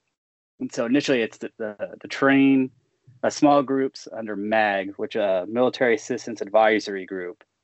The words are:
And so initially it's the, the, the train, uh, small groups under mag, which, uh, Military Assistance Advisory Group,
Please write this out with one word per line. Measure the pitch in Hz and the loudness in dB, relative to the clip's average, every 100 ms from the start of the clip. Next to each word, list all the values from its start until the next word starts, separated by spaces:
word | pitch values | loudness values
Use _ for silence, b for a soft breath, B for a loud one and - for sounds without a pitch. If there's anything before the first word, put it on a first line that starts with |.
| _ _ _ _ _ - | _ _ _ _ _ -12
And | 127 | -10
so | - 117 | -4 0
initially | 139 139 127 | 0 2 0
it's | 110 - | 0 -6
the, | 117 - | -14 -10
the, | 110 104 110 - | -10 -8 -12 -12
the | - | -12
train, | - 139 135 135 135 131 _ _ _ _ - | 0 4 6 6 4 0 _ _ _ _ -4
uh, | 113 | -4
small | - 147 143 | 2 4 4
groups | 127 135 131 - - | 2 -2 -4 -6 -16
under | 110 110 101 | -12 -10 -8
mag, | 104 110 107 98 98 101 | -2 0 2 0 -4 -8
which, | 107 113 | -6 -2
uh, | 101 95 87 | 0 0 -2
Military | 117 127 - 123 110 | 0 0 2 0 0
Assistance | - 120 - 110 | -2 -8 -6 -10
Advisory | 98 107 110 107 101 98 92 | 0 4 4 4 -2 -8 -8
Group, | 95 90 87 _ _ | -8 -10 -12 _ _